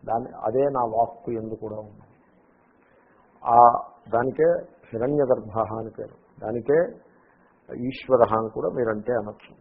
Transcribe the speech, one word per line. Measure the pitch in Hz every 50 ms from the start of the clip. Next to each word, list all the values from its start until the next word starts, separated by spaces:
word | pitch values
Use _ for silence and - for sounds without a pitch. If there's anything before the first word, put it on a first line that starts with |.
| -
దాని, | - 110 117 123 - - - -
అదే | 110 113 131 139 143
నా | 143 127 120
వాక్కు | 113 110 113 117 117 - - - - 120
ఎందు | 113 110 110 110
కూడా | 110 - 107 104 107
ఉన్నది. | 107 104 101 - - _ _ _ _ _ _ _ _ _ _ _ _ _ _ _ _ _ _ _ _ _ _ _ _ _ _ _ -
ఆ | - 117 117 120 120 120 - - - - - _ -
దానికే | - 113 120 131 120 - 156 165 170 170 - - - _ -
హిరణ్యగర్భ | - - 113 117 135 147 147 139 123 127 113 110 110 95 113 110 104 107
అని | 113 113 113
పేరు, | 104 - 110 104 - - _ _ _ -
దానికే | 110 107 113 120 110 123 143 160 175 - - - _ _ _ _ _ _ _ _ _ _ _ _ _ -
ఈశ్వర | - - 120 127 131 - - - 131 120 117 104
అని | 110 110 110 110
కూడా | 110 - 139 175
మీరంటే | - 135 123 110 110 107 104 - 123
అనొచ్చు. | 117 104 104 104 - - - - _